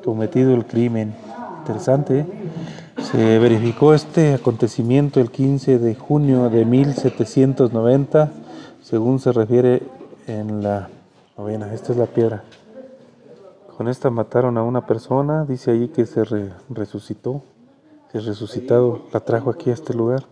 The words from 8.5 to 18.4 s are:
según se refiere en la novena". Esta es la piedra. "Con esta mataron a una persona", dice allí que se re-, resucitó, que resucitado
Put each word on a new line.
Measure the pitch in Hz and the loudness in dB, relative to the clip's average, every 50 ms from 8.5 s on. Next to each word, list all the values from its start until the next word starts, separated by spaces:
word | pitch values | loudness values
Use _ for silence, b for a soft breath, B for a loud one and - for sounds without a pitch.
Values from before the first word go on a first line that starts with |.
| B B B B B B | B B B B B B
según | _ - - 113 110 120 131 131 | _ -4 -2 0 2 2 0 2
se | 127 127 | 2 2
refiere | 120 117 110 104 120 123 123 127 123 127 - - - - - - - - - | 2 2 2 4 4 4 4 4 4 2 0 -6 -16 -18 -20 -20 -20 -18 -12
en | - 113 107 107 107 107 104 101 | -10 -8 -8 -6 -6 -6 -4 -2
la | 101 101 101 95 - - - _ _ _ _ _ _ _ | -2 -2 -4 -6 -10 -18 -20 _ _ _ _ _ _ _
novena". | - 104 104 110 110 104 101 110 | -12 -8 -8 -6 -6 -8 -8 -10
Esta | - - - 123 | -10 -6 -4 -2
es | |
la | 120 117 | 0 0
piedra. | 113 - 120 117 113 107 104 - - - - _ - - - - - - - - - _ _ _ - - - - - - _ _ - - | 0 0 0 0 0 0 -4 -12 -16 -20 -20 _ -20 -20 -20 -20 -20 -20 -20 -20 -20 _ _ _ -20 -20 -20 -20 -20 -20 _ _ -20 -12
"Con | - 117 | -8 -6
esta | 117 127 - - 139 | -6 -6 -6 -8 -8
mataron | 117 117 110 - - 123 123 127 120 | -6 -6 -8 -4 -2 -2 -2 -2 -2
a | 117 113 | -2 -4
una | 117 123 127 120 | -2 -4 -4 -4
persona", | - 113 113 - - 127 135 143 143 151 156 156 | -4 -6 -6 -4 -4 -2 -2 -2 -2 -2 -4 -4
dice | 139 131 123 - 131 | -4 -6 -6 -2 -2
allí | 117 117 120 | 0 0 -2
que | 117 - - 117 | -4 -2 -4 -4
se | 110 - 120 110 | -2 -2 -4 -2
re-, | 107 117 104 101 98 92 - - - | -2 -2 -6 -6 -8 -12 -18 -18 -16
resucitó, | 120 113 104 - - 104 - - 107 - _ 120 131 143 - _ _ _ _ _ _ _ _ _ - - _ _ | -10 -10 -10 -8 -10 -14 -12 -12 -14 -10 _ -8 -8 -8 -12 _ _ _ _ _ _ _ _ _ -20 -20 _ _
que | - 113 | -10 -8
resucitado | 107 113 104 104 | -6 -6 -8 -8